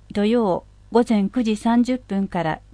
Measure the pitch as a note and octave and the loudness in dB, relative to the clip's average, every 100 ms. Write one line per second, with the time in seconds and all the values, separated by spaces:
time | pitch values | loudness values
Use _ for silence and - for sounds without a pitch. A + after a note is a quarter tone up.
0 | - G#3 G#3 A#3+ G#3+ E3+ - - - A#3 | -8 -2 0 2 0 -2 -6 -20 -2 0
1 | A#3+ G#3+ G3 - A3 G#3+ A3+ A#3+ A#3+ B3+ | 2 2 0 0 -2 -2 0 2 2 -2
2 | - G3 F#3+ F3+ D#3+ D#3 - | -4 -4 -4 -4 -4 -4 -10